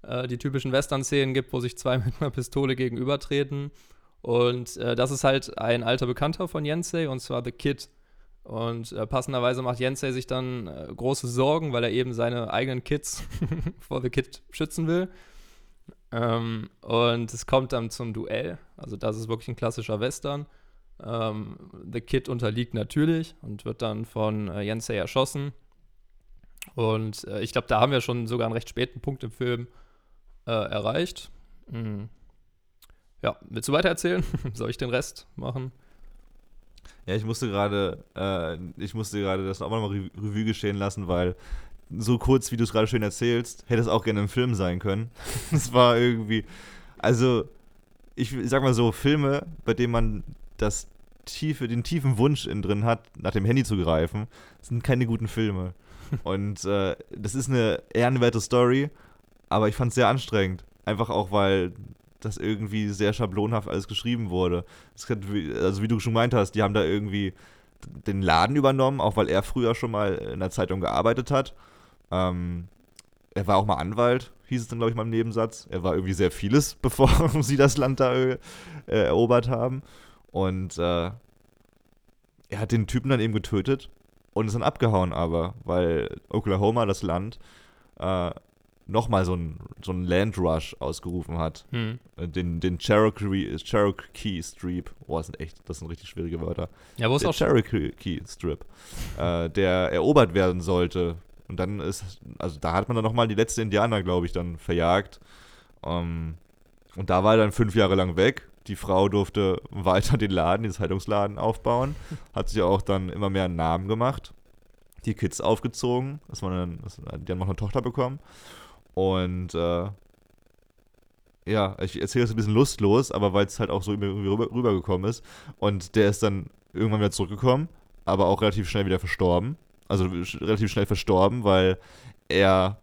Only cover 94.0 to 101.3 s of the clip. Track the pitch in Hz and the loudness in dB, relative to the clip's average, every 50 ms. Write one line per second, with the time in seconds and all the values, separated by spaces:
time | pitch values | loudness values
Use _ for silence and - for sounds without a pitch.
94 | - - _ - - 110 95 82 80 - - - - 90 90 87 - - - - | -10 -18 _ -8 -6 -4 -4 -4 -6 -10 -14 -10 -8 -6 -6 -6 -6 -8 -14 -16
95 | - - - 82 80 85 - - - 80 - - _ - 82 - 82 82 85 - | -10 -6 -4 -4 -4 -6 -10 -12 -12 -14 -14 -20 _ -12 -12 -12 -10 -12 -12 -14
96 | - - - - 85 85 85 82 80 82 85 82 87 - - - - - - - | -14 -16 -10 -8 -6 -6 -4 -4 -4 -4 -4 -6 -6 -8 -10 -18 -20 -18 -8 -2
97 | 117 113 127 143 151 175 156 - 156 170 147 120 107 - - 101 73 65 62 - | 0 2 2 2 2 0 2 2 2 4 4 4 4 2 -2 -2 -2 -2 -6 -8
98 | - 95 85 - 90 - - - - 82 71 - - - - - - - - - | -6 -6 -6 -6 -6 -10 -14 -8 -6 -6 -6 -6 -10 -20 -20 -20 -20 -14 -10 -10
99 | - - - - - 87 87 85 85 85 80 101 98 92 90 92 90 - - 87 | -8 -8 -6 -4 -2 -2 0 0 -2 -2 0 2 2 4 4 2 2 2 2 2
100 | 80 120 147 147 120 92 82 98 95 92 90 90 85 87 95 90 87 85 - 92 | 4 6 8 6 6 6 4 2 4 4 2 0 -2 0 2 2 2 0 0 -2
101 | 87 85 82 85 - - | -2 -2 -4 -8 -14 -20